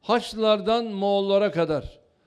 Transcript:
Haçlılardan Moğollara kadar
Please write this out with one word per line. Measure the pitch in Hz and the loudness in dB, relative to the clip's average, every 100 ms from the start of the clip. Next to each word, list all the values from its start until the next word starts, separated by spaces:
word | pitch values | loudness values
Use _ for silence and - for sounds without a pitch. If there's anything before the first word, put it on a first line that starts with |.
Haçlılardan | - 233 226 214 220 214 196 226 233 | 0 -2 -2 -2 2 2 2 -2 -2
Moğollara | 196 202 202 196 196 202 | -2 0 0 2 2 2
kadar | 165 165 151 - - _ _ | 0 0 -2 -4 -18 _ _